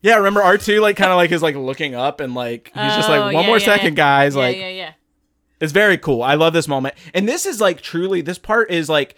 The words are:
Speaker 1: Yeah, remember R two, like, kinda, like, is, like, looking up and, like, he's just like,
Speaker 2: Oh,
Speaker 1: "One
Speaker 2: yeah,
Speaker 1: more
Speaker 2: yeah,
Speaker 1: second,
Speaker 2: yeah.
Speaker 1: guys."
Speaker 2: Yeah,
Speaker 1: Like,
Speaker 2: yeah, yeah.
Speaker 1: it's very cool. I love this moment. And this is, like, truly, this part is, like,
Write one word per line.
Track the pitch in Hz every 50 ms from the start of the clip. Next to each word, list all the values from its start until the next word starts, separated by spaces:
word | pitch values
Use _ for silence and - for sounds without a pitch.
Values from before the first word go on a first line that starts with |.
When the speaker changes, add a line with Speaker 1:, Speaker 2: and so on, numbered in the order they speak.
Speaker 1:
Yeah, | - 214 226
remember | 214 196 196 202 208
R | 196 180 196 202
two, | - 214 208 214
like, | 214 208 202 196
kinda, | 190 185 185
like, | 175 175 165
is, | 175 160
like, | 165 156 139
looking | 143 131 131 135 165 156 139 127
up | 120 131 143 147 -
and, | 143 127 123
like, | 123 123 117 120 117 - - -
he's | 208 214 214 214
just | 214 214 214
like, | 208 -
Speaker 2:
Oh, | 202
Speaker 1:
"One | 202 160
Speaker 2:
yeah, | 160 185
Speaker 1:
more | 214 233 214
Speaker 2:
yeah, | 202
Speaker 1:
second, | 214 208 202 190 170 147
Speaker 2:
yeah. | 156 151
Speaker 1:
guys." | 139 139 139 143 143 135
Speaker 2:
Yeah, | 139
Speaker 1:
Like, | 127 123 123 -
Speaker 2:
yeah, | 185 185
yeah. | 185 185 180 156 - _ _ _ _ _ _ _ _ _ _ _ _ -
Speaker 1:
it's | 160 151
very | 147 196 214 202 180
cool. | - - 151 131 117
I | 120 135 143
love | 151 160 165
this | 165 165 147 151
moment. | 139 135 131 135 - - - 156 -
And | 180 202
this | 220 302 359 -
is, | 392 285 208
like, | 214 185 175 -
truly, | - - - 170 180 190 190 175
this | 143 160 180
part | - - - 214 233 220 -
is, | 180 170 156 151
like, | 156 147 139 - _